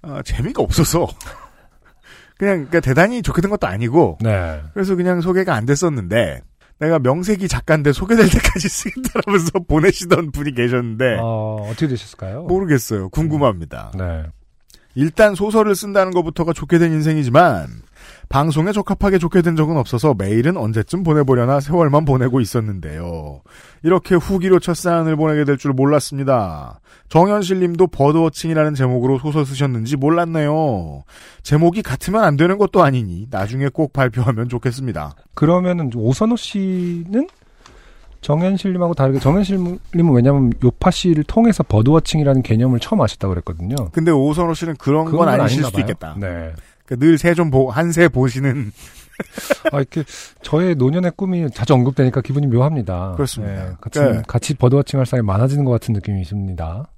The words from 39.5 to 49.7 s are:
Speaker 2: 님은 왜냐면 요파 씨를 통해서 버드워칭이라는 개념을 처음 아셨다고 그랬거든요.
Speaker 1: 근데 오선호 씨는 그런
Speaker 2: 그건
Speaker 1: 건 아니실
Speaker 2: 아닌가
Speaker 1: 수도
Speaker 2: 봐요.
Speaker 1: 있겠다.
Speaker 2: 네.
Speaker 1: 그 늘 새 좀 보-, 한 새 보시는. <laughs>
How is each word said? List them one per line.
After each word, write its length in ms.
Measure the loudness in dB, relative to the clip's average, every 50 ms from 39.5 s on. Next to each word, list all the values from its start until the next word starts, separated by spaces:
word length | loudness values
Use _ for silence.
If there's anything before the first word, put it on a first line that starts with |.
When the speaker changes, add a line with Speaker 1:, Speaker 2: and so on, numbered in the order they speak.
| -2 -2 -2 -4 -6 -8 -12 -6 0
Speaker 2:
님은 180 | 2 4 4 6
왜냐면 400 | 6 4 4 4 4 2 2 0 2 2
요파 260 | 0 0 2 0 0
씨를 320 | 0 2 2 2 2 2 0
통해서 400 | 0 0 2 4 4 2 2 0
버드워칭이라는 800 | _ 2 2 4 4 4 4 2 0 -2 0 2 4 2 2 2
개념을 380 | 2 2 2 2 2 2 0
처음 200 | -2 -2 0 0
아셨다고 320 | 0 0 -2 -4 -4 -4 -2
그랬거든요. 420 | -4 -4 -8 -10 -8 -6 -6 -4 -4 -6 -4 -2
Speaker 1:
근데 180 | 0 2 4
오선호 440 | 4 4 2 2 0 0 -2 -2 -2
씨는 200 | -4 -4 -6 -8
그런 300 | -4 -2 0 0 2 0
Speaker 2:
그건 160 | 0 0 2
Speaker 1:
건 80 | 2 2
아니실 300 | 2 2 2 2 0 0 -2
Speaker 2:
아닌가 40 | -2
Speaker 1:
수도 80 | -2
Speaker 2:
봐요. 60 | -4 -4
Speaker 1:
있겠다. 340 | -4 -4 -8 -10 -12 -10 -8
Speaker 2:
네. 340 | -8 -8 -8 -8 -10 -12 -14 -16 -18 _ _ _ _
Speaker 1:
그 120 | _ -4 2
늘 180 | 4 4 4
새 160 | 4 4 2 2
좀 160 | 2 0 2
보-, 200 | 2 2 2 2
한 220 | 0 -2 -2 0 2
새 160 | 4 4 4
보시는. 640 | 4 2 0 0 0 -2 -2 -2 -2 -2 -6 -8 -10 -16 -20 -20 -20 -20 -20 _ -16
<laughs> 560 | -16 -16 -14 -12 -14 -4 -4 -4 -2 -2 -4